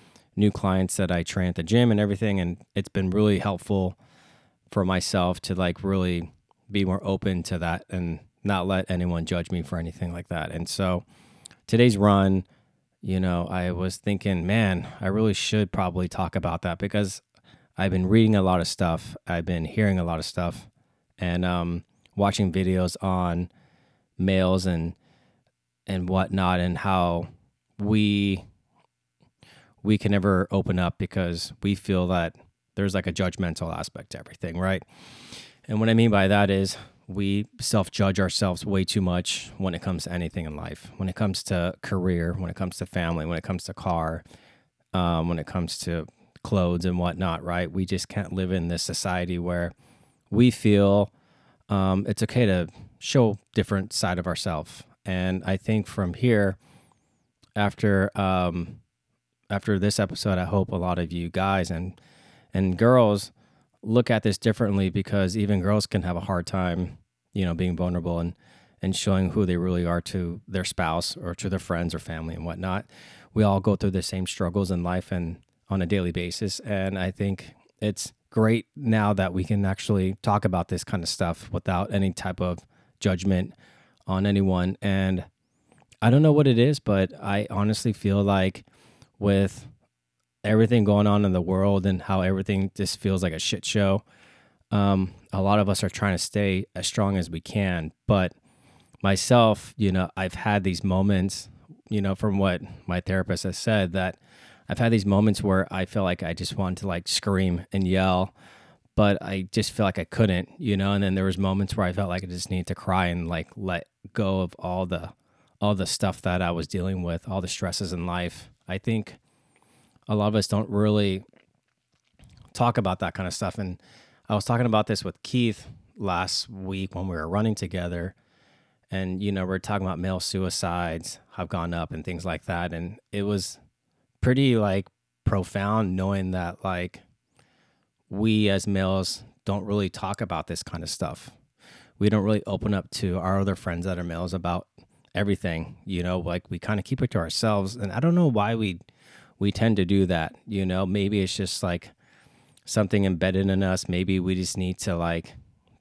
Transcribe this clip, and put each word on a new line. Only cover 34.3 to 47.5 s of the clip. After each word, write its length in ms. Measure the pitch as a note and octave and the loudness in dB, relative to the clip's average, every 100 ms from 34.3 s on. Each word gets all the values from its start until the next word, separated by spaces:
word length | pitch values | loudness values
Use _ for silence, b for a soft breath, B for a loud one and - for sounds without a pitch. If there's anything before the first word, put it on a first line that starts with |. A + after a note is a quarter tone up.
| - F2 E2+ | -12 -8 -2
right? 240 | F#2 F#2+ - B B B B B B B - | 0 0 -4 B B B B B B B -4
And 120 | G#2+ | 0
what 80 | A2+ | 4
I 60 | |
mean 160 | A2+ A2+ | 6 6
by 180 | G2+ F#2+ | 6 6
that 220 | G2+ G2 | 6 4
is 260 | G2 F#2+ - B B - | 4 0 -4 B B -10
we 380 | F#2+ G2 G2+ G#2 - | -4 0 0 -2 -6
self-judge 580 | - A2 F#2+ - G2 F#2+ | -2 0 0 2 2 2
ourselves 460 | F#2+ - G2 F2+ G2+ | 0 0 -2 -2 -2
way 180 | G2 | 0
too 160 | F#2 G#2 | 0 0
much 520 | F2+ F2+ F2+ - - - | 2 0 -2 -6 -8 -6
when 160 | F#2+ F2 | -4 -4
it 80 | |
comes 220 | - F2+ - | -4 -4 -4
to 60 | |
anything 340 | F2 E2 - D#2+ | -4 -4 -6 -8
in 100 | D2+ | -8
life, 340 | E2 D#2+ - - | -10 -12 -14 -8
when 100 | F#2+ | -6
it 80 | - | -2
comes 280 | G#2 F#2+ | -2 -2
to 320 | - F2+ F2 - | -2 -2 -2 -4
career, 500 | - F#2+ F2+ F2 E2+ | -6 -2 0 0 0
when 160 | F#2 F2 | -2 -6
it 60 | F2 | -6
comes 220 | F#2 - | -6 -6
to 100 | F#2 | -6
family, 400 | F#2 E2+ E2+ D#2 | -4 -2 -2 -4
when 100 | E2 | -6
it 60 | |
comes 200 | - F#2 - | -4 -6 -8
to 80 | - | -8
car, 480 | F#2 E2+ D#2+ D#2+ - B B B B _ _ | -4 -2 -2 -4 -10 B B B B _ _
um, 380 | F#2 F2+ E2 E2 | 0 2 2 0
when 80 | F2 | -2
it 80 | D2 | -4
comes 320 | F#2 E2 - | -4 -4 -6
to 280 | - E2 D#2 _ _ - | -6 -6 -8 _ _ -16
clothes 420 | - G2+ F2 F2 | -2 0 2 2
and 140 | F2+ F2+ | 0 0
whatnot, 460 | F2 E2 F#2 E2 | -2 -2 -2 -4
right? 280 | E2 | -4